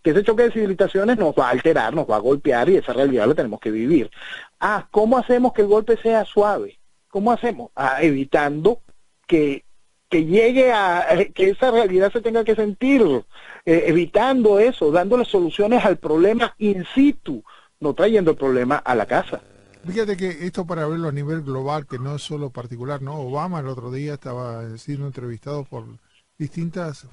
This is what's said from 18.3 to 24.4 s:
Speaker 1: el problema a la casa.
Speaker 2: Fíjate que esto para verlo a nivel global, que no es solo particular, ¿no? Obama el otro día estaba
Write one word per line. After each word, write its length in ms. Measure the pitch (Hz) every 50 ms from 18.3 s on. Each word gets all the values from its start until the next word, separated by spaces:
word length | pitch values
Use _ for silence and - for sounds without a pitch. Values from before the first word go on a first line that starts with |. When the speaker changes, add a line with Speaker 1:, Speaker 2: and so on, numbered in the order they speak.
Speaker 1:
el 60 | 147
problema 400 | - 135 135 127 127 123 123 147
a 180 | - - - 127
la 100 | 113 101
casa. 360 | 101 120 160 - - - - _ _ _ _ _ _ _ - -
Speaker 2:
Fíjate 300 | 165 185 226 220 208 202
que 140 | 175 190 185 165 143 170
esto 180 | 180 - 196 180
para 220 | 160 180 165 156
verlo 220 | 151 160 165 170 156
a 20 |
nivel 300 | 143 143 143 147 160 165
global, 440 | 147 135 131 131 131 139 147 156 139
que 140 | _ 131 120
no 160 | 131 135 147
es 60 | 143
solo 280 | - - 156 147 143 135
particular, 520 | 127 127 120 117 123 117 123 135 147 139
¿no? 180 | 135 135 151 156
Obama 400 | 135 123 131 147 160 185 180 160
el 80 | 135
otro 240 | 131 131 123 117 123
día 220 | 127 135 147 147 143
estaba 640 | 139 - 135 123 123